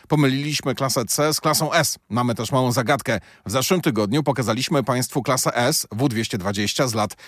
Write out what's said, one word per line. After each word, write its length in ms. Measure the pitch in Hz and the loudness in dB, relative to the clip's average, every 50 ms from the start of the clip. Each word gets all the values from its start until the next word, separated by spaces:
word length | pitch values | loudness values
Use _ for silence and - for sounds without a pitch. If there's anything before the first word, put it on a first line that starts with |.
| - - | -4 0
Pomyliliśmy 680 | 156 147 147 135 131 135 143 151 147 - - 139 123 | 2 4 4 4 2 0 -2 -2 -4 -4 -2 -2 -2
klasę 300 | - 139 131 - 135 117 | -2 -2 -2 0 -2 -2
C 300 | 98 - - 147 156 151 | -2 0 0 2 2 0
z 60 | - | 0
klasą 320 | - 160 151 - 160 147 - | 0 0 2 2 0 2 2
S. 260 | - 147 - - - _ - | 2 2 0 -2 -6 _ -6
Mamy 260 | 98 120 123 120 117 | -2 0 0 0 0
też 180 | 95 120 - 139 | -2 -2 0 2
małą 200 | 131 131 123 117 | 2 2 2 2
zagadkę. 480 | 135 120 107 143 135 - - 117 - - - - - - | 0 2 2 0 0 0 -2 -2 -2 -4 -8 -20 -16 -8
W 40 | - | -4
zeszłym 300 | 110 151 - - 190 180 | -2 -2 0 2 0 2
tygodniu 420 | - 170 117 104 104 98 113 156 143 | 2 0 0 2 0 0 0 0 0
pokazaliśmy 600 | 147 131 127 123 101 110 120 139 - - 143 117 | 0 0 0 0 -2 -2 -2 -2 0 0 0 0
Państwu 400 | 131 123 127 123 - - 143 113 | 0 0 -2 -2 -2 -4 -4 -2
klasę 320 | - 127 127 - 160 - | 0 0 0 0 0 0
S 320 | 120 120 127 - - - - - | 2 2 2 2 0 -4 -4 -4
W 160 | 104 135 143 | 0 0 0
dwieście 300 | 113 110 113 - - 107 | 0 0 -4 -2 -4 -4
dwadzieścia 500 | 87 98 104 101 104 104 - - 147 123 | -4 -4 -2 -2 -2 -2 0 0 -2 0
z 60 | 110 | 0
lat 220 | 113 104 101 - - - | -2 -2 -2 -4 -10 -20